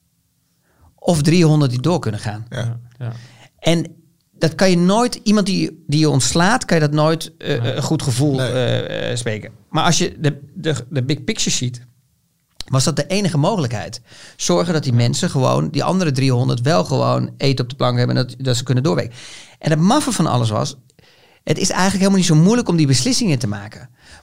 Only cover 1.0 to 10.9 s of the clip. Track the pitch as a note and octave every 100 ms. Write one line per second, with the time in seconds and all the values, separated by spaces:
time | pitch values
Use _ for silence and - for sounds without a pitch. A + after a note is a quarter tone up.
1 | - E3 C#3+ F3 D#3+ D3+ C#3 B2 C#3 E3+
2 | A2+ G2+ A2 G#2 A2+ A#2+ A#2 A#2 - -
3 | A#2 A2+ - - - _ - E3+ D#3 -
4 | _ _ _ _ D#3+ - F#3+ F3 F3 G#3
5 | A#3+ - G#3+ G#3 F#3+ F3+ D#3+ - - D3
6 | D#3 C#3 C3 E3 F3+ B3 - E3+ D3 D3+
7 | D#3 E3 - - - C#3 A#2+ - C3 D#3+
8 | C#3+ A#2+ D3+ C3+ B2+ B2+ A#2+ A#2 - G#2+
9 | A2+ A#2+ A#2+ G#2+ G2 - _ D#3 D#3 D#3+
10 | F3+ - C#3+ C#3+ - - D#3 C3+ -